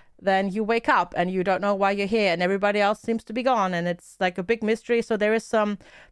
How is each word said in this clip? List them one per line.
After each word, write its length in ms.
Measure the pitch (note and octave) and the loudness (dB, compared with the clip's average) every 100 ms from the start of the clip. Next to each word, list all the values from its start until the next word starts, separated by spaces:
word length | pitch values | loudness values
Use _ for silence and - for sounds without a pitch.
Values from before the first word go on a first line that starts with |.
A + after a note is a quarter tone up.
| - _ | -20 _
then 280 | G3 F#3+ G3 | 0 0 0
you 140 | G#3 | -2
wake 260 | G#3+ A#3 D4+ | -2 0 2
up 240 | A3+ F3 - | 2 0 -2
and 140 | F#3 | -2
you 120 | F#3 | 0
don't 180 | F3+ F#3 | 0 0
know 140 | G3+ G3 | 0 2
why 160 | G3 | 0
you're 160 | G3+ G3 | 0 0
here, 240 | A3+ G3 | 0 2
and 80 | E3+ | 2
everybody 380 | F3+ G3 G3+ G#3 | 0 0 0 2
else 180 | G3+ G#3+ | 0 0
seems 220 | - A3+ - | -4 -6 -6
to 80 | |
be 100 | A3+ | -4
gone, 300 | B3 A#3 F#3 | 0 0 0
and 140 | F3 F3 | -2 -4
it's, 300 | F3 - - | -6 -10 -4
like, 180 | F#3 F#3 | -2 -2
a 60 | |
big 200 | F3+ A3+ | -2 -2
mystery. 380 | G#3+ A3+ - A#3 | 0 -2 0 -2
So 140 | - G#3+ | 0 0
there 160 | G#3 | 0
is 100 | A3+ - | 0 0
some, 320 | A3 G#3 G3+ - - - | 0 0 -4 -12 -20 -16